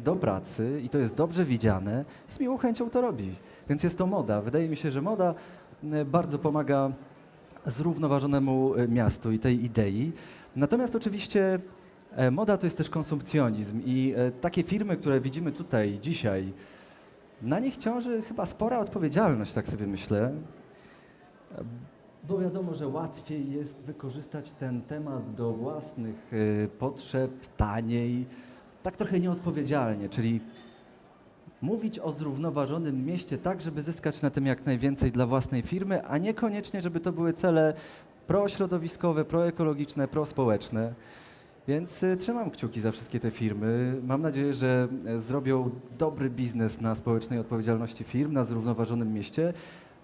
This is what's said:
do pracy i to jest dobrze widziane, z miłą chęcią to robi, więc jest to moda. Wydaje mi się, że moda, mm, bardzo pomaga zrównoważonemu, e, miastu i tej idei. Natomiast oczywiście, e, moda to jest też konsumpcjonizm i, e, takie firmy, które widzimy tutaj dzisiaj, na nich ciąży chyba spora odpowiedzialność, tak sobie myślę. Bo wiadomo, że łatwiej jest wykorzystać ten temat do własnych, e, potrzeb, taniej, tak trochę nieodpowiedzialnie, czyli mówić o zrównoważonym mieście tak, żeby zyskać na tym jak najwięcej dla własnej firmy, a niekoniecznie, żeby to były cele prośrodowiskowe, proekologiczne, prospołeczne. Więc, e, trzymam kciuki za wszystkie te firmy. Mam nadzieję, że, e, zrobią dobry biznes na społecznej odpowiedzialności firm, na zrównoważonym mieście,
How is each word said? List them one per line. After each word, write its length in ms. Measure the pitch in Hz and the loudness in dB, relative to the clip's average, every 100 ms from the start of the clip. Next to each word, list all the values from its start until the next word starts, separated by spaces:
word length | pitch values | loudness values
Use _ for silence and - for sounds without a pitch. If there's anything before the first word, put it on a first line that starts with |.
do 120 | 123 185 | 0 2
pracy 680 | 123 95 92 - 113 147 | 2 0 -4 -2 -2 -2
i 60 | 127 | 0
to 80 | 147 | 2
jest 180 | 117 123 | 2 2
dobrze 300 | 165 170 156 | 0 2 2
widziane, 600 | 117 110 95 98 120 147 - - | 4 4 4 0 -2 -4 -12 -18
z 120 | - | -4
miłą 180 | 254 262 | -2 2
chęcią 320 | 247 226 233 | 0 0 0
to 120 | 247 | 2
robi, 300 | 247 135 95 92 - - - | 0 0 -6 -8 -14 -16 -2
więc 140 | 147 | 2
jest 140 | 175 175 | 2 2
to 100 | 185 | 2
moda. 340 | 196 110 104 | 2 2 2
Wydaje 280 | 107 147 165 | 2 2 2
mi 80 | 147 | 0
się, 140 | 160 | -2
że 100 | 135 | 0
moda, 340 | 170 214 180 165 - - - - | 0 2 2 0 -8 -20 -20 -12
mm, 260 | 151 151 143 | -4 -2 2
bardzo 300 | 170 170 143 | 2 2 0
pomaga 520 | 156 147 135 139 135 127 - - - - - - 165 | 2 2 2 4 2 -2 -10 -20 -20 -20 -20 -10 -8
zrównoważonemu, 1080 | 117 165 151 147 139 143 139 135 131 131 117 | -2 0 0 2 2 4 2 4 4 4 4
e, 120 | 123 | 4
miastu 440 | 117 110 - 113 | 4 4 2 0
i 80 | 110 | 2
tej 260 | 131 123 120 | 4 4 2
idei. 460 | 113 101 101 156 160 - - - 131 | 2 2 2 -2 -4 -14 -20 -10 -2
Natomiast 400 | 143 240 247 226 | 2 2 2 0
oczywiście, 640 | 226 196 - 208 190 185 185 - - - - - | -2 -2 0 4 4 2 -2 -16 -20 -20 -10 2
e, 160 | 127 | 2
moda 260 | 139 214 196 | 4 2 2
to 100 | 180 | 2
jest 100 | - | 0
też 120 | 151 | -2
konsumpcjonizm 920 | 165 147 151 - 156 123 107 104 110 127 | -2 -2 -4 0 2 4 2 -2 -4 0
i, 280 | 131 131 113 | 2 2 2
e, 140 | 127 | 0
takie 320 | 127 175 180 | 0 -2 0
firmy, 340 | 165 202 208 170 | 0 0 0 0
które 240 | 147 135 | 4 2
widzimy 300 | 131 143 165 | 2 -2 -4
tutaj 480 | - 175 117 104 101 | -4 0 2 2 0
dzisiaj, 520 | 123 165 113 95 95 - - - - - - - - - | -2 0 0 0 -2 -8 -16 -20 -20 -20 -20 -20 -20 -10
na 180 | 110 170 | -2 0
nich 180 | 262 - | -2 -2
ciąży 440 | 220 240 240 226 | -4 -2 -2 -4
chyba 240 | 220 - 180 | -4 -6 -6
spora 340 | - 226 247 | -2 0 0
odpowiedzialność, 760 | 202 202 156 147 214 120 104 | -2 -2 0 4 4 4 0
tak 140 | 117 - | -2 -2
sobie 200 | 104 101 | -4 -4
myślę. 440 | 95 - 104 120 151 160 - - - - - - - - - - - 117 120 127 - - - | -4 0 2 2 -2 -10 -16 -20 -20 -20 -20 -20 -20 -20 -20 -16 -12 -10 -12 -16 -20 -20 -18
Bo 140 | 147 190 | -4 -2
wiadomo, 360 | 180 185 175 | 0 -2 -4
że 140 | 143 143 | -4 -4
łatwiej 640 | 147 160 - - 151 139 | -4 -6 -10 -8 -6 -4
jest 340 | 143 143 - 135 | -4 -6 -10 -14
wykorzystać 640 | 147 135 135 135 151 147 | -10 -10 -10 -10 -10 -12
ten 300 | - 131 123 | -8 -4 -4
temat 540 | - 151 151 131 107 107 | -6 -8 -6 -6 -8 -4
do 180 | 117 | -2
własnych, 600 | 113 127 151 147 - 113 107 - 110 107 104 | -2 -4 -6 -10 -8 -8 -8 -6 0 2 2
e, 40 | 107 | 0
potrzeb, 640 | - 135 143 - 131 131 131 - - | -2 -4 -4 -4 0 0 -4 -16 -2
taniej, 680 | 107 110 117 120 120 123 123 - - - - - | 0 0 0 0 0 -2 -4 -10 -20 -20 -20 -10
tak 140 | 185 - | -10 -4
trochę 220 | 214 190 | 0 2
nieodpowiedzialnie, 880 | 180 175 175 151 131 143 117 104 101 | 2 0 -2 -2 0 2 2 0 -2
czyli 320 | - 113 113 - - - - - - - - - - - - | 0 2 0 -4 -16 -20 -20 -20 -20 -20 -20 -20 -20 -20 -6
mówić 380 | 139 220 220 - | -2 -2 -2 -4
o 120 | 160 | -6
zrównoważonym 960 | 143 151 135 165 147 135 160 160 131 135 | -4 -4 -2 -2 0 0 0 -2 -2 -2
mieście 320 | 180 - 147 | -4 -4 -4
tak, 240 | 180 185 | -2 -2
żeby 200 | 160 151 | -4 -6
zyskać 400 | 147 160 156 - | -6 -4 -4 0
na 80 | 143 | 0
tym 160 | 151 139 | 2 2
jak 200 | 127 143 | 0 0
najwięcej 460 | 123 139 139 135 | 2 2 2 2
dla 140 | 120 123 | 4 4
własnej 360 | 131 123 127 | 2 2 -2
firmy, 440 | 113 185 190 185 - | -2 -2 0 -2 0
a 120 | 147 | 0
niekoniecznie, 640 | 202 220 226 208 202 196 | 0 0 0 -2 -4 -4
żeby 180 | 175 165 | -2 -2
to 120 | 165 | -2
były 220 | 165 165 | 0 0
cele 400 | 165 185 165 156 151 - - - - - | 2 4 6 6 2 -8 -20 -20 -20 2
prośrodowiskowe, 960 | 190 202 202 185 175 165 - 175 156 156 | 2 4 0 0 0 -2 0 2 2 2
proekologiczne, 840 | 165 170 165 160 143 143 147 135 | 2 2 2 0 2 -2 -2 0
prospołeczne. 840 | 151 147 - 127 104 - 113 117 120 - - - - - - - | 0 -2 2 4 4 0 -2 -2 -6 -16 -20 -20 -20 -20 -12 -2
Więc, 360 | 147 175 - | -2 -2 0
e, 140 | 185 185 | 0 2
trzymam 340 | 208 240 190 | 0 -2 -4
kciuki 300 | - 113 113 | -4 -6 0
za 100 | 110 | -2
wszystkie 280 | 107 - 120 | -2 -6 -2
te 120 | 117 | -2
firmy. 640 | - 110 104 110 117 127 131 | 0 -2 0 0 2 0 -2
Mam 180 | 127 135 | 0 0
nadzieję, 320 | 160 135 143 | 0 0 0
że, 340 | 127 131 127 123 127 110 | 2 4 4 2 -2 -4
e, 160 | 117 | -4
zrobią 480 | 110 139 135 131 123 120 - - | -2 -2 2 2 0 -4 -12 -2
dobry 320 | 160 151 135 | -2 0 -2
biznes 520 | 120 120 113 110 - | 0 -2 2 0 0
na 140 | 113 113 | -2 0
społecznej 440 | 120 113 113 120 | 2 0 0 -4
odpowiedzialności 640 | 110 113 110 113 117 - | -2 0 2 0 0 -8
firm, 300 | - 123 147 | -4 0 2
na 100 | 139 | 2
zrównoważonym 720 | 117 117 113 113 110 117 113 | 0 0 0 0 0 0 0
mieście, 400 | 107 98 - 170 175 - - - - | -2 -4 0 0 -2 -12 -20 -20 -20